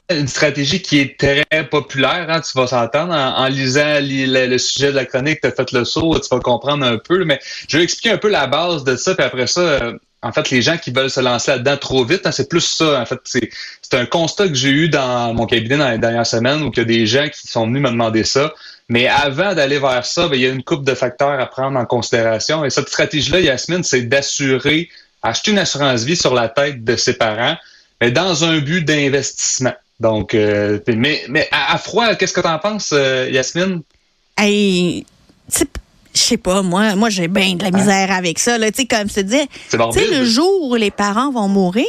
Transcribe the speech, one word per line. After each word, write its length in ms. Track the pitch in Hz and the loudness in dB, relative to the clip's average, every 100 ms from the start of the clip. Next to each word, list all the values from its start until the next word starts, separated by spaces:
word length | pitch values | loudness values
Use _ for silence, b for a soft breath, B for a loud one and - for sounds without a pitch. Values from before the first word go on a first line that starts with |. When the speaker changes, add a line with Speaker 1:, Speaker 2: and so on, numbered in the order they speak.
| - | -2
Speaker 1:
une 200 | 160 139 | -2 -2
stratégie 520 | - - 143 143 185 | 0 0 0 -2 -2
qui 180 | - 147 | 0 0
est 200 | 135 - | 0 0
très 260 | 139 139 - 156 | 0 2 0 -2
populaire, 600 | 147 151 - 135 131 170 165 | 0 -2 -2 0 0 0 -2
hein, 100 | 160 | -4
tu 160 | - 131 | -2 -2
vas 80 | 127 | 0
s'entendre. 460 | 127 117 147 175 | 0 0 0 0
En, 320 | 160 131 - | 0 0 0
en 40 | 131 | 0
lisant 500 | 139 131 135 151 147 | 0 0 2 2 0
li-, 240 | 139 135 | 0 -2
le, 220 | 131 131 123 | 0 2 2
le 100 | 127 | 0
sujet 300 | - - 139 | 0 0 0
de 40 | 135 | 0
la 80 | |
chronique, 360 | 123 127 143 156 | -2 -2 -2 -2
t'as 80 | 135 | -2
fait 200 | - 127 | -2 -2
le 120 | 123 | -2
saut, 340 | 117 - 165 156 | -2 -2 0 0
tu 80 | - | 0
vas 100 | 127 | -2
comprendre 460 | 127 120 135 147 127 | 0 -2 0 -2 0
un 100 | 110 | -2
peu, 300 | - 180 165 | 0 0 2
mais 120 | 139 B B B | -2 B B B
je 80 | 151 | 0
vais 80 | |
expliquer 280 | 170 - 226 | 0 0 0
un 40 | 196 | 0
peu 140 | 214 | 2
la 160 | 185 131 | 0 0
base 360 | 143 175 165 | 0 -2 -2
de 140 | 131 123 | -2 -2
ça, 180 | - | 0
puis 120 | - 135 | 0 0
après 200 | 160 123 | 0 -2
ça, 140 | - | 0
euh, 380 | 175 135 117 110 - _ | 2 0 -2 -8 -14 _
en 100 | 117 | -6
fait, 160 | 123 123 | -4 0
les 140 | 127 | 2
gens 160 | 117 165 | 2 0
qui 120 | - | -2
veulent 200 | 123 135 | -2 -2
se 100 | 135 | 0
lancer 300 | 127 120 - | 0 0 0
là-dedans 260 | 131 123 143 | 0 0 -2
trop 260 | - 131 | 0 0
vite, 200 | 120 185 | 2 0
hein, 80 | 175 | 0
c'est 160 | - 123 | -2 -2
plus 160 | 165 | 0
ça, 340 | - - 160 139 | 0 0 2 2
en 60 | |
fait, 160 | 117 117 | 0 -6
c'est, 260 | - 127 113 B B B | -6 -4 -4 B B B
c'est 160 | - 131 | -4 -2
un 80 | 120 | 0
constat 420 | 170 160 - 202 | 0 0 0 0
que 60 | |
j'ai 160 | 135 135 | 2 2
eu 180 | 139 165 | 2 2
dans 460 | 147 127 123 120 | 2 0 0 0
mon 100 | 117 | -2
cabinet 320 | 113 117 113 143 | 0 0 0 0
dans 140 | 139 | 0
les 80 | 113 | 0
dernières 280 | 117 117 117 | 0 0 0
semaines, 360 | 117 123 151 | 0 0 0
où 80 | 143 | -2
il 60 | 113 | -2
y 20 | |
a 40 | |
des 200 | 113 117 | 2 2
gens 240 | 110 131 147 | 2 2 0
qui 180 | - - | -6 -8
sont 200 | 120 113 | -4 -2
venus 160 | 131 | 0
me 80 | 135 | 0
demander 340 | 117 113 110 | 0 0 0
ça. 300 | 101 135 151 - B B B | 0 0 0 -4 B B B
Mais 180 | 117 123 | 0 2
avant 480 | 123 143 135 196 | 2 0 0 0
d'aller 240 | 170 135 143 | 0 0 2
vers 280 | 135 123 - | 0 0 -2
ça, 220 | - 170 | -2 0
ben, 80 | 135 | 2
il 40 | |
y 60 | 131 | 0
a 20 | |
une 160 | 131 | -2
couple 200 | - 160 | -2 -2
de 100 | 135 | 0
facteurs 440 | 127 127 - 143 139 | 0 -2 0 0 0
à 60 | |
prendre 340 | 120 - 135 139 | -4 -4 -2 -2
en 60 | |
considération. 800 | 117 123 - 120 113 110 - 156 | 0 -2 0 0 2 0 0 -2
Et 60 | 143 | -2
cette 180 | - 131 | -2 -2
stratégie-là, 520 | - 147 156 127 170 | -2 0 0 0 2
Yasmine, 420 | 165 127 - 180 | 2 0 -2 -2
c'est 180 | - 131 | 0 -2
d'assurer, 880 | 117 135 143 - 139 131 143 156 170 B B B | 0 0 0 -2 0 0 2 0 -2 B B B
acheter 300 | 107 113 - | -4 -2 0
une 80 | 202 | 0
assurance 460 | 170 139 139 123 | 0 0 0 0
vie 120 | 117 170 | 0 0
sur 160 | 156 | 2
la 160 | 123 113 | 2 0
tête 360 | - 143 135 | 0 -2 -2
de 100 | 113 | -2
ses 180 | 117 - | 0 0
parents, 440 | 120 113 107 127 165 B B B B | 0 0 0 -2 -4 B B B B
mais 120 | 120 | 0
dans 320 | 131 185 165 | 2 0 0
un 140 | 165 160 | 0 0
but 220 | 139 180 | 0 0
d'investissement. 920 | 151 151 143 139 127 - - - 127 - _ - | 0 2 2 0 -2 -4 -4 -2 -2 -4 _ -2
Donc, 340 | 113 110 101 | 0 0 0
euh, 460 | 113 104 104 104 104 - | 2 2 2 0 0 0
mais, 380 | 110 135 165 - | 0 0 -2 -2
mais 200 | 151 139 | -2 0
à, 240 | 147 139 | 0 0
à 40 | 160 | -2
froid, 360 | - 190 233 | -2 0 2
qu'est-ce 180 | 190 185 | 2 0
que 80 | - | 0
t'en 160 | 175 160 | 0 0
penses, 300 | 208 214 - | -2 -4 -2
euh, 360 | 143 135 131 127 | 0 2 0 0
Yasmine ? 520 | 131 127 165 190 180 - _ _ _ _ - | 0 -2 -2 -2 -2 -8 _ _ _ _ 0
Speaker 2:
Hey, 680 | 208 208 202 180 175 101 - _ _ _ - | 2 4 2 2 0 -2 -8 _ _ _ -6
tu 80 | - | -2
sais, 80 | - - - _ _ | -2 -4 -14 _ _
je 60 | - | -2
sais 160 | - 233 | 0 0
pas, 260 | - 190 | 0 0
moi, 320 | 190 175 220 | 2 2 2
moi 160 | 190 226 | 2 0
j'ai 160 | 190 170 | 0 0
ben 320 | 196 190 175 | 0 0 0
de 40 | |
la 40 | 190 | 0
Speaker 1:
Hein ? 100 | 190 | 2
Speaker 2:
misère 320 | 196 196 190 | 4 2 2
avec 260 | 190 180 160 | 0 0 -2
ça, 180 | - 240 | 0 0
là, 120 | 214 | 0
tu 120 | 202 | -2
sais, 40 | 262 | -2
comme 220 | 226 202 | -2 -2
je 60 | |
te 60 | - | -2
disais, 280 | 196 262 277 | 0 0 0
Speaker 1:
C'est 80 | - | -6
Speaker 2:
tu 120 | - | -4
sais, 60 | - | 0
Speaker 1:
morbide. 320 | 233 370 453 | 2 2 2
Speaker 2:
le 120 | 302 | 2
jour 460 | 247 226 349 392 285 | 2 2 4 2 2
où 60 | 240 | 0
les 160 | 208 | 0
parents 400 | - 202 202 277 | 0 0 0 0
vont 160 | 240 196 | 0 0
mourir, 360 | 196 180 190 | 2 2 2